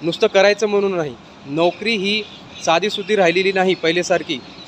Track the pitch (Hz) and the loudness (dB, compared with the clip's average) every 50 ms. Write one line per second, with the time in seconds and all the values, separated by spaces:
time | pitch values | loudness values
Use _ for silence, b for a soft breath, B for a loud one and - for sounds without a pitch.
0 | 143 165 165 - 226 208 - 196 190 202 208 202 226 208 208 202 196 196 190 175 | -6 -6 0 0 0 2 4 4 4 4 4 2 0 0 0 0 0 0 0 -2
1 | 156 143 120 - - - - - - 139 143 160 170 175 - - 208 220 233 202 | -4 -4 -8 -12 -18 -20 -20 -20 -12 -6 -2 0 2 2 0 0 -2 -2 -2 -2
2 | 185 202 208 214 202 - - - - - - - - 175 165 170 185 214 - 214 | 0 -2 -2 -2 -4 -8 -14 -20 -20 -20 -18 -6 -2 0 0 2 0 -2 -4 -6
3 | 196 175 214 196 185 170 170 185 190 196 190 190 185 190 175 - - 160 170 175 | -4 0 2 2 2 4 2 2 0 0 0 0 0 0 0 0 0 0 0 0
4 | 170 - 185 170 156 - 151 123 - - - - - | 0 0 -2 -2 -2 -4 -8 -8 -10 -14 -20 -20 -18